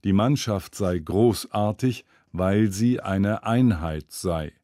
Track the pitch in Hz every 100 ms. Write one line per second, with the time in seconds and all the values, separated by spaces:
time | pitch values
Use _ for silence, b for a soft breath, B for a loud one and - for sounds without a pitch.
0 | 101 98 117 143 - 98 - - 98 90
1 | 78 90 120 101 - 107 104 107 127 117
2 | b b b 85 92 101 110 95 120 123
3 | - 95 98 110 107 120 127 85 80 78
4 | - - 92 82 73 _